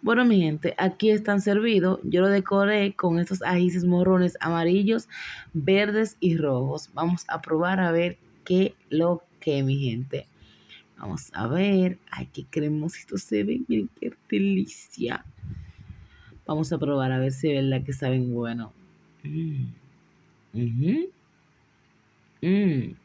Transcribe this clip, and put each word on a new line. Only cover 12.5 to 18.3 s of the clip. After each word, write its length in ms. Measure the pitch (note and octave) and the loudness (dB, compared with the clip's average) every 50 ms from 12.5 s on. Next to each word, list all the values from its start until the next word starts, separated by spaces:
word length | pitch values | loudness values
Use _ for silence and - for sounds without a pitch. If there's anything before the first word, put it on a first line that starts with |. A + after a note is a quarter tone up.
| - D#3+ D3 D3+ D3+ D3+ D3+ E3 - - - _ - G3 | -4 -4 -2 -2 -2 -2 -4 -6 -6 -10 -16 _ -8 -8
se 260 | - - G#3+ G#3 G3+ | -6 -4 -2 -2 0
ve. 180 | G3+ A#3 B3+ C4 - | 0 -2 -4 -4 -2
Miren 220 | A#3+ G#3+ G3+ - _ _ | -2 -2 -2 -4 _ _
qué 120 | - A#3+ - _ _ _ | -10 -10 -10 _ _ _
delicia. 960 | - G#3 G3 G3 G3 F#3 - - - - - - - - A#3 A#2 - - - - - - - - - - - - - - - - - - - - _ _ - - - - _ - | -2 0 0 2 2 0 -2 -4 -8 -18 -18 -18 -10 -8 -6 -6 -6 -8 -10 -14 -20 -18 -14 -14 -14 -14 -14 -18 -20 -20 -20 -20 -20 -20 -20 -20 _ _ -20 -20 -20 -20 _ -6
Vamos 260 | D#3 D3+ D#3+ - E3+ | -2 -2 -2 -2 -2
a 60 | D#3 | -2
probar 320 | D#3+ C#3 C#3+ C#3 C3 B2+ | 0 0 0 0 0 0
a 80 | C3 B2+ | 0 0
ver 120 | C3 C3+ | 0 -2
si 180 | C3+ C3 - D#3 | -2 -2 -2 0
es 140 | D3 C#3 C3+ | 0 2 0
verdad 220 | C3+ C3+ C3 C3 | 0 0 -2 -2
que 80 | C3+ C3+ | -6 -8
saben 400 | - - C3 B2+ C3 B2+ B2 | -4 -2 0 0 0 0 0